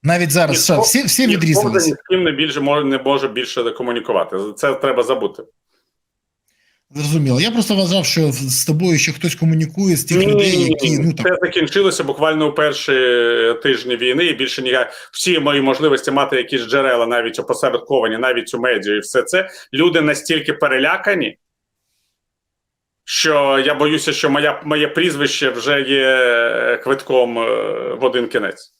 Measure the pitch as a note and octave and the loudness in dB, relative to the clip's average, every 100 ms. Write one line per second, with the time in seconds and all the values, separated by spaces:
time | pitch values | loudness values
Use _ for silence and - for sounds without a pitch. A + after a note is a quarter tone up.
0 | C#3+ F3 E3+ D#3+ E3 F3 - F3+ A3+ B3+ | 0 0 2 2 2 2 2 4 4 2
1 | B3 - B3+ G3+ D#3+ D#3 G#3 F#3 E3 C#3+ | 0 0 2 2 4 2 2 2 0 -2
2 | - F#3 E3+ C#3 D#3 D3 C#3 D3 C#3 C3+ | -2 0 0 0 -2 -2 0 2 2 0
3 | C3+ C#3 C3 A2 A#2+ - A#2 - B2 A#2+ | 0 0 -2 -4 -6 -4 -4 -4 -4 -4
4 | A2+ G2 E2 F#2+ G#2 G#2 C#3+ B2+ C#3 B2 | -2 -2 -2 -4 -6 -2 -2 0 0 0
5 | A#2 A#2+ G2+ - - _ _ _ _ _ | 0 0 -2 -8 -20 _ _ _ _ _
6 | _ _ _ _ _ _ _ _ _ C#3 | _ _ _ _ _ _ _ _ _ -6
7 | D3 D#3+ C#3 B2 G3+ A3+ - G3 F#3 F#3+ | -2 0 2 2 2 0 0 0 2 0
8 | E3 - D#3 B2 C3+ B2 - D#3 F#3 D#3 | 0 0 0 0 -4 -4 -2 0 2 2
9 | - D3+ E3+ - E3 D#3+ D#3 F#3+ G3 D#3+ | 0 -2 -4 0 0 2 -2 -2 0 0
10 | - F3 G3+ G#3 G3 - C#3 D#3 C3+ D3 | 0 2 4 4 4 2 2 0 0 2
11 | D#3+ D#3+ F3+ F3+ F3+ F3+ - G3+ F#3+ - | 0 0 0 0 0 0 0 2 2 0
12 | C#3+ C#3 D#3 D#3 D3+ D3 D3+ C3+ - C3+ | -4 0 0 2 0 2 0 0 0 2
13 | B2+ B2 A#2 A#2 A2+ A#2 C#3+ A#2+ B2 A#2+ | 4 2 2 2 2 0 0 0 -2 -2
14 | B2+ C3 F3 B2+ - - B2+ B2+ - - | 0 0 0 -2 -4 -4 -2 0 -2 -6
15 | - - F#3 E3 C#3+ C#3+ C3+ C3 D3+ C3+ | -16 -6 -2 0 2 2 2 2 2 2
16 | - C#3 C#3 C3 B2 C3+ A2+ C#3 C3+ A#2+ | 0 -2 0 -2 -2 -4 0 0 2 2
17 | A#2 A#2+ A2+ A2+ - A#2+ C#3 A#2+ - C3+ | 2 0 -2 -6 -6 -2 -2 -2 -2 0
18 | A2+ A2 B2+ A#2+ A2+ B2+ B2+ A2+ G2 G#2 | 0 0 -2 -2 -4 -4 -2 0 0 -2
19 | G2+ C3 A#2 F#3 F#3 - - C3+ F3 E3 | 0 -2 0 -2 -2 -12 -10 0 2 4
20 | D3+ D3 - D#3+ D3+ D3+ D3 C3+ C#3+ F3+ | 2 0 -2 -2 -2 -2 0 2 0 0
21 | G#3 F#3+ A#2+ - _ _ _ _ _ _ | 0 -2 -2 -8 _ _ _ _ _ _
22 | _ _ _ _ _ _ _ _ _ _ | _ _ _ _ _ _ _ _ _ _
23 | - - - D3 C#3 C3+ C3+ C#3+ D3+ D#3 | -6 -2 0 2 2 2 0 2 0 0
24 | - C#3+ D3+ C#3+ D3 C#3 D3 D3+ D3 E3 | -2 -2 0 2 0 -2 -4 -2 0 0
25 | F3 C#3+ C#3+ - C3+ A#2+ B2 C#3+ C3 C#3 | -2 0 -2 0 -2 -2 0 0 2 2
26 | C3 C3 B2 A#2 A#2 A#2 A#2+ A#2+ - C3+ | 4 4 4 2 2 0 -2 -2 -2 -4
27 | - C3 A#2+ A#2 A2+ A2+ G#2+ A2 B2 A#2+ | 0 2 2 0 -2 -2 -2 -6 -6 -2
28 | B2+ B2 A#2 B2 G2 - - _ | 0 0 -2 -2 -4 -8 -18 _